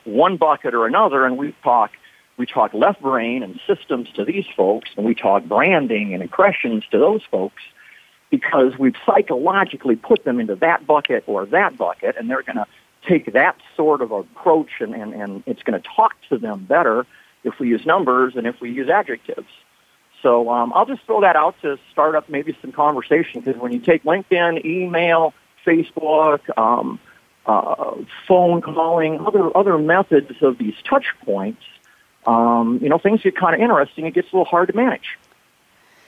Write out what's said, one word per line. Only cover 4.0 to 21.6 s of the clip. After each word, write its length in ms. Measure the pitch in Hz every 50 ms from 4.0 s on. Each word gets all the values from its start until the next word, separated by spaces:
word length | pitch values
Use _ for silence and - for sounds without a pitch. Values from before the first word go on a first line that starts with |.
| 117 - -
to 100 | - 104
these 200 | 156 175 196 190 - -
folks, 320 | - 95 95 104 120 - - -
and 80 | - 104
we 100 | 117 113
talk 300 | - - 101 98 101 -
branding 680 | 82 104 113 143 180 190 160 139 117 113 104 104 101 92
and 80 | 92
impressions 640 | 90 87 - - 185 202 190 - - 120 113 107 - -
to 60 | -
those 260 | 107 143 185 214 214 - -
folks, 320 | - 95 95 104 - - - - _ _ - - - - _ _ _ _ _ -
because 480 | - 127 - - - 143 131 131 127
we've 200 | 131 135 127 117 - -
psychologically 920 | - - - - - 147 123 143 180 185 196 190 180 - - - 135 113
put 300 | 113 - - 233 - -
them 140 | 143 120 123
into 140 | 113 104 98
that 300 | 92 160 170 170 - -
bucket 380 | 147 151 147 - - 127 110 -
or 180 | - 104 95 98
that 320 | 101 131 180 202 170 135
bucket, 400 | 120 98 87 87 - - 107 -
and 120 | - 117 117
they're 140 | 131 131 -
gonna 240 | - - 110 104 - _ _ _ _ _ _ -
take 240 | - 180 151 - 113
that 240 | 104 131 147 180 - - - - -
sort 240 | - 156 156 147 139
of 100 | 127 107
approach, 600 | 110 101 92 - - - - 180 160 160 147 - - -
and, 120 | 120 107 117
and, 200 | 113 104 107 -
and 300 | 107 104 101 98 98 -
it's 180 | - 151 - -
gonna 180 | - 107 90 - - -
talk 200 | - 220 220 - _ -
to 100 | - 151
them 280 | 113 117 110 104 98 95
better 400 | 92 139 165 170 117 110 120 127 _ _ _ _ _ _ _ -
if 120 | 120 -
we 120 | - 139 120
use 160 | 117 110 -
numbers 500 | 160 170 190 175 127 123 127 127 127 123
and 100 | 123 113
if 140 | 120 120 -
we 100 | 123 120
use 200 | 123 135 131 135
adjectives. 580 | 170 208 202 - 120 - _ - - - - _ - _ _ _ _ _ _ _ _ _ _ _ _ -
So, 280 | - 131 120 120 117 120
um, 240 | 120 120 117 120 -
I'll 100 | 185 226
just 180 | 269 269 - _
throw 180 | - 220 214
that 160 | 202 185 160
out 180 | 151 156 170 180 _